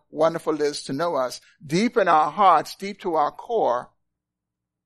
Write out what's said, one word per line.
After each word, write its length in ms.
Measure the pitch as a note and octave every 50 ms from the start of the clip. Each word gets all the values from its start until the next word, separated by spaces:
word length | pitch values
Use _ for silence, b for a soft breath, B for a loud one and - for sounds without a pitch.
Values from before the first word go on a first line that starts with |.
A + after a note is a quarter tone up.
| _ _
wonderful 440 | - D3 D#3 E3 E3 D#3+ - E3 D#3
it 60 | D3
is 220 | D3+ C#3+ D3 - -
to 100 | - C#3
know 220 | C3+ - C3 C3
us. 260 | C3+ B2+ B2 - b b b b b -
Deep 320 | C#3 D3+ F3+ A3+ B3 - A#3
in 100 | G3+ A#3
our 240 | E3 D#3 D#3 D#3+
hearts, 440 | - F#3+ G3+ F#3 E3+ D3+ D#3+ - -
deep 240 | - G3 G3 G#3 -
to 140 | - F#3+ E3
our 160 | D#3+ D3 C#3+
core, 580 | C#3+ - - - A#3+ G#3+ D#3 B2+ A#2+ B2 C#3+ - _ _ _ _ _ _ _ _ _ _ _ _ _ _ _ _ _ _ _